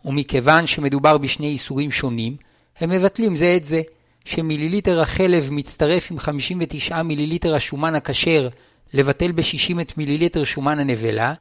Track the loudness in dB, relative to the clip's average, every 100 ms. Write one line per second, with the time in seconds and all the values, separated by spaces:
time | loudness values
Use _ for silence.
0 | -4 -4 0 2 6 4 4 -2 0 4
1 | 4 4 2 -4 -4 -6 -4 -4 -2 -2
2 | -4 -2 -4 -6 _ _ _ -6 0 2
3 | 2 2 -2 2 2 2 0 -4 -4 _
4 | _ _ -8 -4 -2 -2 -2 0 0 2
5 | 0 2 4 2 2 -4 -6 0 2 2
6 | -2 -6 -4 -4 -4 -4 -4 -4 -6 -4
7 | -4 -2 -2 -2 0 0 -2 -4 -2 -2
8 | -2 -2 2 2 2 -8 _ _ _ 2
9 | 2 2 0 0 -2 -2 -2 -2 -4 -6
10 | -2 0 2 0 -2 -2 -2 0 0 0
11 | 0 0 -2 -4